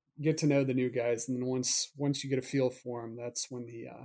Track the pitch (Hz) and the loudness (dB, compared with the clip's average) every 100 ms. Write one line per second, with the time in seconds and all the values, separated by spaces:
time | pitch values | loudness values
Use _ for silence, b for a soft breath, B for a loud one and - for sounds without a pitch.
0 | _ - 151 156 151 139 135 127 127 123 | _ -2 0 4 4 4 4 2 2 2
1 | 120 113 - 123 127 127 127 - - 139 | 0 0 0 -2 0 0 2 0 0 -2
2 | 143 139 135 131 127 139 127 - 127 120 | 0 0 0 -2 0 2 2 0 -8 -6
3 | 117 117 120 120 - 123 117 117 127 117 | -8 -8 -6 -4 -4 -6 -8 -10 -12 -14